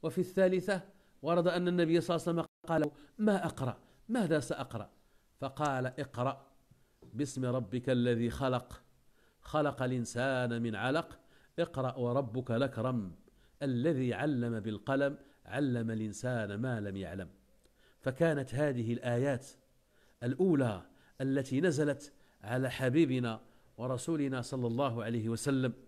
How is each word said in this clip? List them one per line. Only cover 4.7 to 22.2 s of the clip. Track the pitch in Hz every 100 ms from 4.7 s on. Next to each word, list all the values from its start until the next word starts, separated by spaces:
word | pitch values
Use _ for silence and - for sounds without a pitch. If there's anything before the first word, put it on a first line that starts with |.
| 113 101 _ _ _ _ _
فقال: | 135 135 151 131 127
"اقرأ | 127 131 - 127 127 - _ _ - _ _ -
باسم | 110 143 131 127
ربك | 127 104 127 123
الذي | 127 120 117 117
خلق، | 117 135 123 - - _ _ _ _ _ _
خلق | - 151 147 -
الإنسان | 127 127 113 117 135 127 123 117
من | 117 107
علق، | 120 151 - - _ - _ -
اقرأ | 170 139 131 120
وربك | 120 123 127 120 127
الأكرم | 117 135 120 123 127 95 80 - _ _ _
الذي | 143 120 147 139 127
علم | 101 147 135 120 113
بالقلم، | 107 104 - 135 139 143 - _ -
علم | 120 143 123 113
الإنسان | 113 107 98 123 123 104 101
ما | 127 117
لم | 101 98
يعلم". | 90 95 85 - _ _ _ _ _ _
فكانت | - 131 165 143 131 120
هذه | 151 123 113
الآيات | 120 123 120 139 123 - - _ _ _ _ _ _
الأولى | 120 135 185 151 123 95 - - - _
التي | 135 135 131 131
نزلت | 180 143 147 139 - -